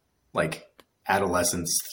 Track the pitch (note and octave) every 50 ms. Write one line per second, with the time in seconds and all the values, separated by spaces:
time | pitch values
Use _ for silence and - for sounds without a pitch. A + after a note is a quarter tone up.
0 | _ _ _ _ _ _ - A2 E2 D#2+ - - - - _ - - _ _ _
1 | _ - F#2+ G2+ G2 F#2+ F2 F2 F2 - - F2+ E2+ D#2+ - - - -